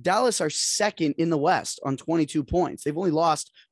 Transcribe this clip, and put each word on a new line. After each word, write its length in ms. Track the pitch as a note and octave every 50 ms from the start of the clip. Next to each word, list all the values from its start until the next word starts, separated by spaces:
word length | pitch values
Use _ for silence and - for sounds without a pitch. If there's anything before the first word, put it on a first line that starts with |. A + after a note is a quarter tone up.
Dallas 420 | B2 F3 F#3 G#3+ B3+ B3 G#3 - F3
are 80 | D#3
second 640 | - - - - - - G#3 G#3+ - - E3 D3+ C#3+
in 140 | - E3 E3
the 80 | E3 D3
West 420 | C#3 E3+ F#3 C3 - - - - -
on 140 | C#3 C3+
twenty-two 480 | C3 - - E3 E3+ D#3 C#3 - D#3 C#3
points. 400 | - - F3 F#3 - - - -
They've 120 | C#3+ D3
only 140 | D#3+ F#3+ F#3
lost 400 | D3+ D#3 E3+ E3 D3+ C#3+ - - _ - - _